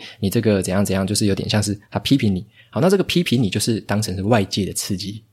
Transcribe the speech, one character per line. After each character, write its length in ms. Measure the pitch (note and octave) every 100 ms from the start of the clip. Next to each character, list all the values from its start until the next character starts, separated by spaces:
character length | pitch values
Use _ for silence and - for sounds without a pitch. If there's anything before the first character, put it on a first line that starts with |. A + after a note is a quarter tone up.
| - -
你 100 | G2
这 100 | A#2+
个 220 | A2 G2
怎 100 | F2+
样 140 | F#2 G2
怎 80 |
样， 140 | F#2+ F#2+
就 80 | G#2
是 100 | G#2
有 80 |
点 160 | G2 -
像 140 | G#2+
是 120 | G#2 G2 -
他 80 | -
批 180 | - C#3
评 200 | G#2+ F#2
你。 100 | - _ _
好， 100 | A2
那 80 | E3+
这 80 | G3
个 80 |
批 200 | - F3
评 180 | F3 A#2+
你 80 | G#2
就 100 | G#2
是 220 | A#2+ G#2+
当 180 | - G#2
成 160 | G#2+ F#2
是 60 |
外 240 | G2 A#2 F#2+
界 180 | -
的 80 | F2
刺 220 | - - F#2+
激。 280 | F#2+ A2 -